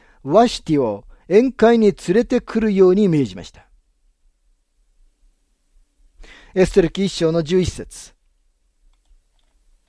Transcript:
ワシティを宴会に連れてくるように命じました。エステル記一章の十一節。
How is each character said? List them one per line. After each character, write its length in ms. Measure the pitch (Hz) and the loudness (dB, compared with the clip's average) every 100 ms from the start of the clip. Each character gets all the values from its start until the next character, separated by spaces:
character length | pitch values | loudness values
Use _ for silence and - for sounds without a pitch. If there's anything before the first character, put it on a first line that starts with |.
| _ _ | _ _
ワ 240 | 135 185 240 | -2 2 2
シ 160 | - | -2
テ 100 | - 151 | -4 -2
ィ 60 | |
を 220 | 120 101 - - - | -2 -6 -14 -20 0
宴 240 | 190 262 | 2 2
会 260 | - 220 233 | 2 2 4
に 140 | 208 | 2
連 240 | - - 190 | 0 -2 -2
れ 80 | |
て 160 | 240 247 | 0 -4
く 220 | - 220 | -4 -4
る 120 | 220 | 0
よ 160 | 190 185 | 4 4
う 60 | 185 | 4
に 140 | 202 | 2
命 160 | 156 117 | 0 -2
じ 100 | 92 | -6
ま 80 | |
し 80 | 85 | -18
た。 160 | - _ _ _ _ _ _ _ _ _ _ _ _ _ _ _ _ _ _ _ _ _ _ _ _ _ - - - - 190 | -20 _ _ _ _ _ _ _ _ _ _ _ _ _ _ _ _ _ _ _ _ _ _ _ _ _ -20 -20 -20 -6 -2
エ 100 | 180 | 0
ス 60 | |
テ 120 | 208 | 2
ル 60 | 165 | 0
記 180 | - 196 | -2 -6
一 40 | |
章 220 | - 165 | -2 -2
の 100 | 170 | -2
十 160 | 151 185 | -2 -2
一 100 | 175 | -2
節。 440 | - 90 - - _ _ _ _ _ _ _ _ _ _ _ _ _ _ _ _ _ | -6 -16 -20 -20 _ _ _ _ _ _ _ _ _ _ _ _ _ _ _ _ _